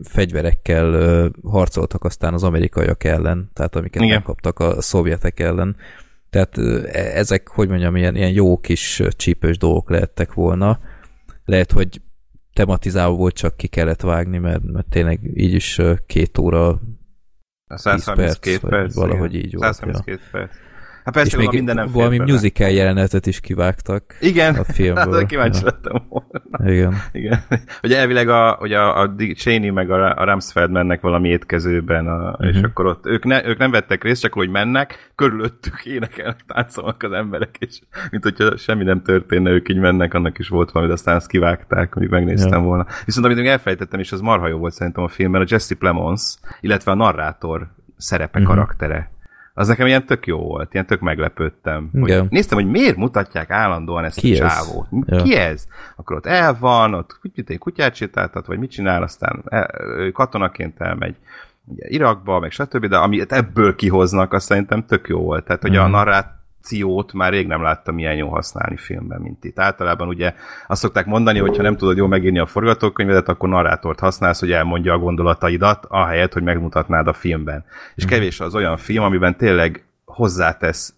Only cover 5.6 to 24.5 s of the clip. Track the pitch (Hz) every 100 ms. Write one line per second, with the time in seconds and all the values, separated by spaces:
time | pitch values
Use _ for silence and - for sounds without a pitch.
5.6 | 92 107 - - - _ _ 95 95 -
6.6 | 58 58 - 78 107 92 104 98 - -
7.6 | 98 90 87 90 90 - 92 95 95 90
8.6 | - 85 - - 95 - - 85 82 85
9.6 | 85 80 - 85 - - 87 - 85 90
10.6 | 101 117 - - - - - - - 92
11.6 | 90 - 95 - - - _ - _ -
12.6 | 95 92 101 92 87 87 90 - - -
13.6 | - - 80 82 92 85 87 90 87 85
14.6 | 87 87 - 87 82 85 - - 95 90
15.6 | - - 87 87 - - 80 - 87 82
16.6 | 85 - 113 113 - - _ _ _ _
17.6 | - 98 104 98 - 98 87 78 - 92
18.6 | - 101 95 - 87 90 87 87 85 -
19.6 | 110 107 104 95 95 95 - 95 92 -
20.6 | - - - - - 151 143 127 107 117
21.6 | 120 113 110 123 120 120 131 131 104 -
22.6 | 98 95 95 95 98 98 95 - - 90
23.6 | 90 98 - 101 - - 165 170 160